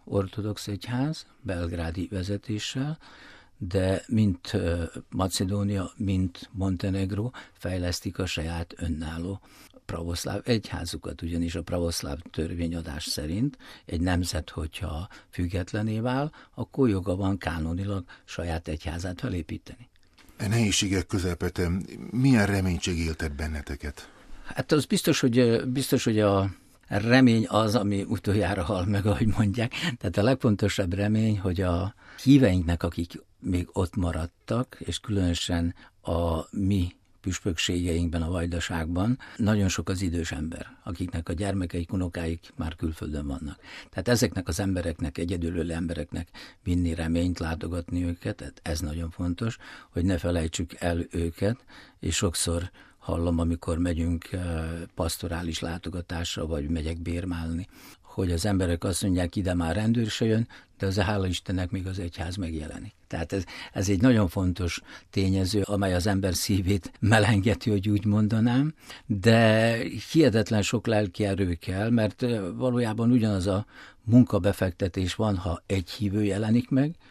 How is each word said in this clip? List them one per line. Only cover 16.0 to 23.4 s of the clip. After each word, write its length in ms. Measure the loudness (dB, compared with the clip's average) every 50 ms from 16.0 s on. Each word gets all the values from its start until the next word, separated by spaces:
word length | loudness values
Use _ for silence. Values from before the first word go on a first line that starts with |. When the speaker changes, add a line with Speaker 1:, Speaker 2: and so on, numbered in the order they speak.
| -2 -2 -2 -2 -2 -4 -6 -10 -20 -16 _
Speaker 1:
akkor 360 | -10 -10 -6 0 2 4 4
joga 260 | 4 2 0 -2 -2
van 220 | 0 0 0 0 0
kánonilag 680 | -2 -4 -4 -2 -2 -2 -2 -2 -2 -2 -4 -4 -6 -8 -16 -20 _
saját 420 | -12 -8 -6 -4 -4 -4 -4 -4 -4
egyházát 520 | -6 -6 -6 -6 -6 -6 -6 -6 -6 -6
felépíteni. 720 | -6 -4 -4 -4 -6 -6 -10 -10 -10 -14 -18 -20 -20 -20 _ _ -20 _ _ _ -20 -20 -10 -6
Speaker 2:
E 100 | -2 0
nehézségek 600 | 2 4 4 4 2 2 2 2 2 0 0 0
közepette 640 | -2 -2 0 0 -2 -2 -2 -4 -2 0 0 0 0 -2 -2 -6 -10 -12 -12 -4
milyen 340 | 0 2 6 6 6 6 6
reménység 520 | 4 2 2 2 2 0 0 0 -2 -2 0
éltet 380 | -2 -2 -2 -4 -6 -6 -6
benneteket? 760 | -6